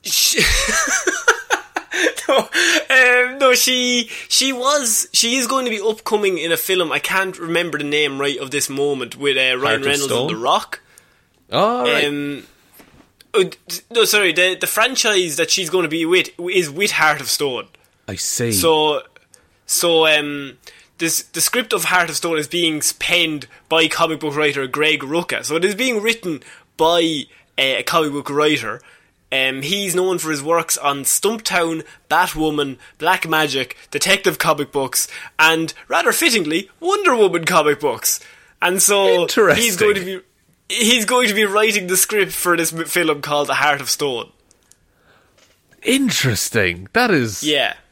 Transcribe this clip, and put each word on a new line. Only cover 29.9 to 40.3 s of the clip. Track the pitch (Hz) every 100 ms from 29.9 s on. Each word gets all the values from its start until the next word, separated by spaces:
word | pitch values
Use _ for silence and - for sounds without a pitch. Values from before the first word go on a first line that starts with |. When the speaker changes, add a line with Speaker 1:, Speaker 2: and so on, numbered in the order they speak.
Speaker 1:
known | 175 185 175
for | 156
his | 147
works | 143 170 160 -
on | 143 139
Stumptown, | 139 - 202 220 - 190 165 160 151 - _
Batwoman, | 156 180 156 156 151 143 127 - _
Black | 160 185 165
Magic, | 156 151 131 127 - -
Detective | 143 190 196 196 -
comic | 170 147 143
books, | 143 131 - - - - -
and | 160 165 160 - -
rather | 151 320
fittingly, | - 330 233 151 160 202 _
Wonder | 339 415 370
Woman | 254 196 170
comic | 165 180 147 143
books. | 147 110 - - - - _ _
And | 175 185
so | - 202 190 185 170
he's | - 202 151 233 180
Speaker 2:
Interesting. | 208
Speaker 1:
going | 196
to | 180 190 _